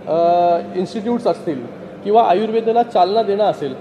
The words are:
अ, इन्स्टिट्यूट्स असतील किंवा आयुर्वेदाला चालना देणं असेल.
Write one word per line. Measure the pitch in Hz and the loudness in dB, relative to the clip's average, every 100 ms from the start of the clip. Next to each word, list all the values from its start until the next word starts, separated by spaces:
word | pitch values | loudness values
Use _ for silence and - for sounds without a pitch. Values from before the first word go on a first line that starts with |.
| - | -2
अ, | 160 170 175 175 170 196 185 | 2 4 4 4 2 0 -6
इन्स्टिट्यूट्स | 180 226 208 240 - | -4 -4 -4 -2 0
असतील | 170 180 135 117 - - - | -2 -4 -6 -8 -14 -16 -10
किंवा | 196 220 | 0 4
आयुर्वेदाला | 220 214 220 226 220 226 | 4 2 0 -2 0 0
चालना | 233 196 180 214 | 0 2 2 2
देणं | 202 202 | 0 0
असेल. | 202 - 143 127 | 0 0 -6 -6